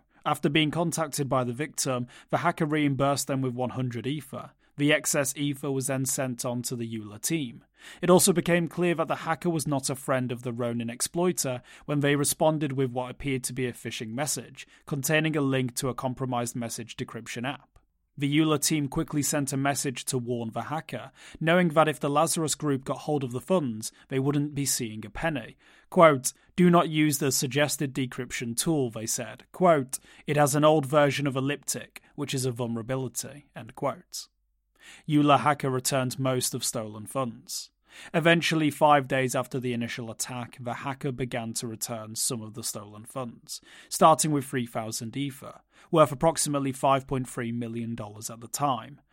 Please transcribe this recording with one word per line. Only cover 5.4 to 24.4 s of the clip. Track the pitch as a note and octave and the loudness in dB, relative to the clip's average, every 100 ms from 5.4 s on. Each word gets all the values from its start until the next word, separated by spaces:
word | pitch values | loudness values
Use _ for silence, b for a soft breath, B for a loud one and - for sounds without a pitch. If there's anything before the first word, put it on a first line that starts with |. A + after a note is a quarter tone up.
| C#3+ C3+ D3 | -4 -2 -2
was | C3+ B2+ | -2 -2
then | C3+ C3+ | -2 -2
sent | - C3 A#2+ | -2 -4 -4
on | C3 A#2+ | -4 -4
to | A#2+ | -4
the | B2 A#2 A2+ | -6 -6 -8
Euler | G#2 G#2 | -10 -8
team. | - D#3+ B2 - - B B B | -4 -2 -4 -10 -20 B B B
It | E3+ | 6
also | F3+ - | 8 8
became | E3+ F3 F3 E3 | 4 4 2 2
clear | - F3 | 0 0
that | D#3+ D#3+ | 0 0
the | D3 | -2
hacker | E3 D#3+ F3 | -4 -2 0
was | D#3+ C#3+ | 0 0
not | C#3 - | -2 -2
a | |
friend | - - C3 B2 | -4 -2 0 0
of | B2 | -4
the | B2 | -6
Ronin | A#2 A#2+ A#2 A#2 | -4 -2 -2 -4
exploiter | A#2+ - E3+ F3+ F3 C#3 B2 B B | -6 -4 0 0 0 -2 -4 B B
when | - D3 | -4 0
they | C#3+ C#3+ | 4 4
responded | C#3 - D#3 D#3 D3+ | 2 2 2 4 0
with | C3+ C3 | 0 -2
what | B2 B2+ | -2 -8
appeared | - C#3+ C3 | -6 -4 -2
to | - | -4
be | C3 B2+ | -4 -4
a | |
phishing | - B2 - A2 | -6 -10 -8 -8
message, | A#2+ D3 - A2+ - - b - | -4 -4 -4 -8 -18 -20 b -6
containing | C#3+ C3 D#3 D#3+ D3+ | -4 2 2 4 2
a | |
link | C3+ C3 B2+ - | 2 2 0 -2
to | C3+ | -4
a | |
compromised | A#2+ C3 B2 B2+ B2 A#2+ B2+ | -2 -4 -4 -4 -2 -4 -6
message | A#2 - A#2 - | -8 -8 -10 -10
decryption | B2+ A2+ A2+ B2 B2 | -10 -10 -10 -8 -8
app. | B2+ - _ _ _ _ - | -8 -14 _ _ _ _ -4
The | C#3+ C#3+ | 2 4
Euler | D#3+ D3+ | 4 2
team | - D#3 C#3 | 2 0 0
quickly | E3 D#3+ D3+ | -2 -2 -2
sent | C3+ D3+ C#3 | 0 0 -2
a | C3+ | 0
message | C#3 C#3 C#3+ A#2+ - | 0 0 -2 -4 -4
to | C3 | -4
warn | A#2+ A#2+ A2+ | -2 -4 -4
the | A2+ | -6
hacker, | A2 D#3 - A#2 A2+ B B B | -6 -8 -8 -12 -12 B B B
knowing | D#3+ F3 F3 | 4 4 6
that | D3+ D3+ | 6 4
if | D3 | 2
the | D3 | 0
Lazarus | C#3+ D#3+ - D#3 | 2 2 0 -2
Group | - D3+ C3+ | -2 0 -2
got | C3+ B2+ | -2 -8
hold | - D3 | -4 -4
of | C3 | -4
the | B2 | -6
funds, | - F#3 C3+ A2 A#2 b b | 0 0 0 -4 -10 b b
they | C3 | -2
wouldn't | C3+ D3 | 0 0